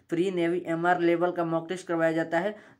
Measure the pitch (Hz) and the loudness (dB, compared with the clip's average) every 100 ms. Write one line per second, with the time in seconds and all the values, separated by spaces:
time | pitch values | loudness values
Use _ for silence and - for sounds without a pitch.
0 | - 165 190 180 170 180 - 165 175 175 | -6 -2 0 0 0 0 -2 0 2 4
1 | 170 170 175 175 170 165 165 185 - 170 | 4 4 2 0 -2 -2 -4 -8 -4 0
2 | 165 160 160 165 196 208 - - | 2 0 0 -2 -2 -6 -16 -4